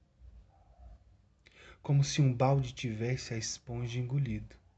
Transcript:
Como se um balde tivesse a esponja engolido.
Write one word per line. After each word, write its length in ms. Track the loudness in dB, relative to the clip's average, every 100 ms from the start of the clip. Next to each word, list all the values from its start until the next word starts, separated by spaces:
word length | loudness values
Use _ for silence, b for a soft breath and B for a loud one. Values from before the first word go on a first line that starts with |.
| _ _ -20 -20 -20 _ _ -20 -20 -20 _ _ _ _ -20 B B B
Como 220 | 2 4
se 160 | 4 4
um 140 | 4
balde 400 | 6 4 4 0
tivesse 580 | -6 -6 -4 -2 -4 -4
a 60 | -6
esponja 600 | -6 -8 -8 -6 -4 -4
engolido. 560 | -2 -2 -2 -4 -8 -18 _